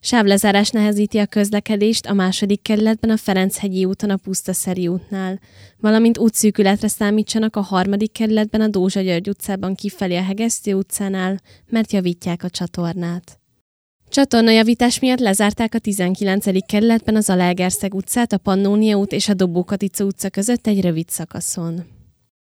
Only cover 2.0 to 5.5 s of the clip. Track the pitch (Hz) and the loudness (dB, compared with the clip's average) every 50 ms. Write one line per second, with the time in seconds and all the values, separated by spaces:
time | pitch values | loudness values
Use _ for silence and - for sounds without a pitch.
2 | - - 202 196 185 185 190 - 208 196 202 202 _ - 220 208 214 220 220 214 | -2 -2 0 2 2 2 0 0 0 0 0 -2 _ -2 0 2 2 2 0 0
3 | - 226 220 220 - - 190 190 185 190 185 - - 202 185 185 190 185 190 - | 0 0 0 0 0 0 0 2 0 0 -2 -4 -6 -4 -2 0 0 -2 -2 -2
4 | - 208 196 190 _ - 190 - - - 190 - - - 180 180 180 170 175 185 | -2 -2 -2 -2 _ -6 -6 -6 -4 -6 -6 -4 -4 -4 -4 -2 -2 -2 -2 -4
5 | 185 - - 190 190 185 190 196 _ _ | -6 -8 -8 -6 -6 -6 -8 -8 _ _